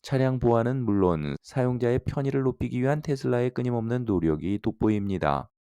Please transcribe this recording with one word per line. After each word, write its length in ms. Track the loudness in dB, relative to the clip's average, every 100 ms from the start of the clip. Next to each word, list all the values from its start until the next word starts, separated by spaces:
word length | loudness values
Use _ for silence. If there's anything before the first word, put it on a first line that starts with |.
차량 360 | -2 0 0 2
보안은 460 | 2 4 2 -2
물론 520 | 0 2 2 2 -2 -6
사용자의 580 | -6 -2 -2 0 0 0 -2
편의를 360 | -4 -2 0
높이기 380 | -2 -2 -4 -2
위한 220 | 0 0
테슬라의 480 | -2 -4 0 0 0
끊임없는 540 | -2 -2 -2 -2 -2
노력이 560 | 0 2 2 0 -2 -2
돋보입니다. 880 | -4 0 2 2 0 0 0 0 -4 _